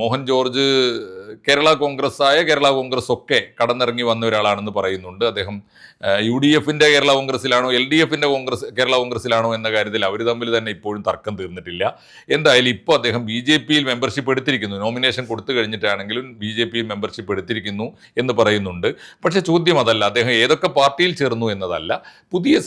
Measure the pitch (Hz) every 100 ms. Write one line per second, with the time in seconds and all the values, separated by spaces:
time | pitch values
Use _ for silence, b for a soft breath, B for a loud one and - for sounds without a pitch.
0 | 113 131 131 131 127 127 135 135 123 113
1 | 98 92 104 113 - 143 156 147 143 135
2 | 139 - 139 151 160 147 139 135 127 123
3 | - 120 - 123 95 - 120 123 120 120
4 | 117 113 113 107 104 101 104 101 95 95
5 | 92 95 117 101 95 101 - B B B
6 | 101 101 110 127 143 151 147 151 151 143
7 | 143 135 135 127 131 123 127 123 135 156
8 | 147 147 147 135 131 120 120 127 127 127
9 | 123 117 123 113 113 113 110 107 104 110
10 | 98 107 117 117 117 113 110 98 104 104
11 | 98 85 107 95 90 90 90 87 107 -
12 | B B B 143 151 127 127 104 - 147
13 | 120 113 110 117 123 156 120 151 131 123
14 | 127 135 127 131 135 127 101 98 107 123
15 | 131 123 113 110 107 123 107 107 104 98
16 | 101 117 131 113 107 110 117 117 113 101
17 | 107 - 101 95 92 107 101 101 120 -
18 | b b 127 117 107 104 95 87 107 -
19 | B B 180 185 180 170 165 151 117 107
20 | 104 113 117 117 127 156 180 139 139 139
21 | 180 165 135 117 113 98 92 82 85 131
22 | B B B 180 262 -